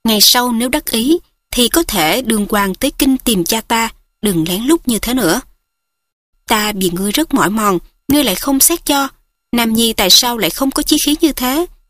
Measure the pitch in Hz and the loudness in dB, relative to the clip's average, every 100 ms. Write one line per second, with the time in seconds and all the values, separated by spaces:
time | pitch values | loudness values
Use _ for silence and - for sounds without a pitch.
0 | 226 214 - 254 247 226 254 294 - 226 | -2 2 4 2 0 -2 -2 -2 -2 -2
1 | 240 339 - _ _ - 240 330 339 202 | 0 0 -2 _ _ 0 2 2 0 0
2 | 156 208 254 220 202 214 202 190 269 - | 0 0 0 -2 0 -2 -2 -2 -4 0
3 | 277 262 - 208 170 226 - 226 226 - | 0 2 0 0 0 -2 -2 -2 -4 -8
4 | _ _ 214 170 160 185 247 330 - 214 | _ _ -2 -2 -2 -2 0 0 2 -2
5 | - 254 180 254 - _ _ _ _ _ | -2 0 0 0 -4 _ _ _ _ _
6 | _ _ _ _ - 220 214 202 190 175 | _ _ _ _ -4 -2 -2 -2 -2 -2
7 | 202 202 320 254 160 220 208 180 - _ | -4 -2 -2 0 0 0 0 0 -4 _
8 | - 285 262 185 - 269 - 339 - 285 | -2 0 0 -2 -2 0 2 0 0 -2
9 | 269 - _ _ _ 240 226 220 226 220 | -2 -6 _ _ _ -2 0 2 0 0
10 | 196 220 247 240 175 - 277 285 294 302 | 2 4 2 -2 -4 -2 -2 -2 0 0
11 | - 302 320 262 254 277 359 - _ | 0 0 0 0 -2 0 -2 -6 _